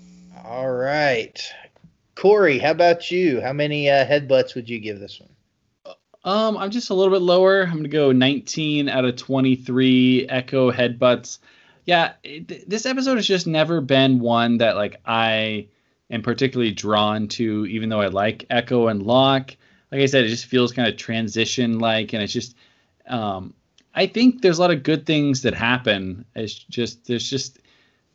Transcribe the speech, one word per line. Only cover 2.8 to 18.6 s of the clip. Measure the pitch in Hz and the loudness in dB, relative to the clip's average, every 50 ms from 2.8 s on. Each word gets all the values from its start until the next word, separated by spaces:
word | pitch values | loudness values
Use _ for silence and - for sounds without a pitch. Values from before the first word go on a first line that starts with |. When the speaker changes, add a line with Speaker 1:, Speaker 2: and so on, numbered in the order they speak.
| 175 175 170 170 - - | 4 4 4 2 -2 -4
Speaker 1:
you? | 180 180 185 165 131 113 | -2 0 2 2 0 0
How | 107 127 139 | -2 -4 -4
many, | 147 147 147 147 147 143 139 | -2 -2 -2 -2 0 2 2
uh, | 139 139 131 | 4 4 4
headbutts | - 147 147 143 127 135 131 123 127 - | 2 2 0 2 2 2 2 2 0 -4
would | 131 117 113 | -10 -10 -8
you | 120 113 | -8 -8
give | 104 107 104 101 | -8 -8 -10 -10
this | 101 98 - - | -12 -16 -18 -20
one? | - _ _ _ _ _ _ _ _ _ _ _ - - - _ _ _ _ _ - | -20 _ _ _ _ _ _ _ _ _ _ _ -20 -20 -20 _ _ _ _ _ -6
Speaker 2:
Um, | 180 190 214 220 220 214 185 | -2 0 0 0 0 -2 -4
I'm | 190 202 | -4 -6
just | 208 240 233 - | -6 -6 -6 -2
a | 202 | 0
little | 185 190 190 190 | 2 2 4 4
bit | 196 180 | 2 4
lower. | 180 175 185 185 190 190 196 185 | 4 4 6 6 6 4 4 2
I'm | 175 170 156 | 0 -2 -4
gonna | 156 143 | -4 -2
go | 147 151 147 139 | 0 2 4 4
nineteen | 131 127 127 135 143 131 - - - 156 156 151 151 147 143 139 | 6 6 4 4 2 0 -4 -8 -6 -6 -4 -2 -2 -2 -2 -2
out | 110 131 127 | 0 0 0
of | 127 120 | -2 -2
twenty-three | 123 - - 135 131 131 131 127 127 127 131 123 127 131 131 127 127 127 127 127 127 - - | -4 -6 -4 -2 0 2 2 0 0 -2 -2 0 2 4 4 4 4 4 4 4 2 0 -2
Echo | 131 127 127 - 139 135 131 123 | -4 -6 -4 -2 0 2 2 2
headbutts. | 117 127 123 120 120 117 127 123 120 110 117 - - - _ _ _ _ _ _ _ _ _ - | 2 2 0 -2 0 2 2 2 2 2 -2 -8 -18 -20 _ _ _ _ _ _ _ _ _ 0
Yeah, | 175 170 165 - - _ - | 0 0 0 -2 -4 _ -20
it, | 147 143 156 170 - | -18 -18 -18 -16 -18
th-, | 180 135 - - | -18 -18 -10 -8
this | 196 220 233 | -8 -6 -4
episode | 262 262 269 262 269 262 226 | -4 -4 -2 -2 -2 0 0
has | 196 196 | 0 0
just | 190 180 170 170 | 0 -2 -2 0
never | 160 156 156 156 170 160 | 0 0 0 0 0 -2
been | 135 127 135 135 135 135 131 123 | 0 2 4 4 4 4 4 2
one | 117 117 117 117 117 117 120 113 | 2 2 2 2 2 2 2 2
that, | 117 110 90 98 | 2 2 2 0
like, | 104 101 - - _ | -2 -4 -6 -8 _
I | 113 113 113 113 113 110 110 110 110 107 104 101 - _ _ _ _ _ _ _ - | -4 0 0 2 2 0 0 -2 -2 -4 -6 -10 -12 _ _ _ _ _ _ _ -10
am | 120 113 | -8 -6
particularly | 113 120 117 - 135 127 - 127 120 110 | -4 -4 -2 -2 -2 -2 -2 -2 -2 -2
drawn | 98 - - 104 107 107 107 104 107 107 107 104 | -2 -4 -4 -2 0 0 0 0 0 -2 -4 -6
to, | - - 120 110 107 107 107 | -6 -4 -4 -2 -2 -2 -4
even | 90 107 110 110 110 | -4 -6 -6 -6 -4
though | 110 107 | -2 -2
I | 101 95 | -2 -2
like | 90 98 101 110 110 - - - | 0 0 0 -2 -2 -4 -6 -4
Echo | 127 120 | -2 -2